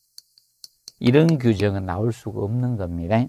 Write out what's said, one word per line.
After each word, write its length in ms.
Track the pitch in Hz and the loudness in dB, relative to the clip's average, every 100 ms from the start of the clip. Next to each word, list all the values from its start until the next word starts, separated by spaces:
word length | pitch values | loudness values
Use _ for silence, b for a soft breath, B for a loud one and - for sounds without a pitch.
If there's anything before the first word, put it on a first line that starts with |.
| _ _ _ _ _ _ - _ - - | _ _ _ _ _ _ -20 _ -20 -4
이런 400 | 123 135 165 151 | 2 4 4 4
규정은 460 | 123 104 101 98 | 2 2 0 -2
나올 280 | 95 87 113 | -4 -4 -4
수가 280 | 110 - 101 | -4 -8 -6
없는 360 | 101 120 123 117 | -4 -2 -2 -4
겁니다. 480 | 90 85 85 113 | -6 -6 -2 0